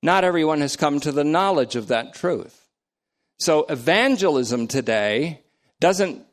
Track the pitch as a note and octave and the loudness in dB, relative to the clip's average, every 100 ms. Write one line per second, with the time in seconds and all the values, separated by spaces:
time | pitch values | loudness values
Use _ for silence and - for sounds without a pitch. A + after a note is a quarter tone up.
0 | D#3+ F#3+ F#3 F3 D#3 D3+ C#3+ - D3+ C#3+ | 2 2 2 2 0 0 -2 0 0 0
1 | D3 C#3+ D3 D#3+ G3 F3+ B2 B2 G#2+ A#2+ | -2 -2 0 2 2 0 0 -4 -2 -2
2 | A#2 - F3+ C3+ - _ _ _ _ _ | -4 -6 -4 -4 -8 _ _ _ _ _
3 | _ _ _ _ - D#3 D#3 C#3+ A#2+ F#3 | _ _ _ _ 2 2 2 -2 2 2
4 | C4 B3+ F#3 C#3+ A#2+ A#2+ A2+ C3+ A#2+ A2 | 2 2 2 0 0 -2 -2 -4 0 0
5 | G#2 G#2+ D#3+ D3+ _ _ _ _ A3 C#4 | 0 0 -2 -8 _ _ _ _ 0 2
6 | F#3+ C#3+ - | -2 -4 -16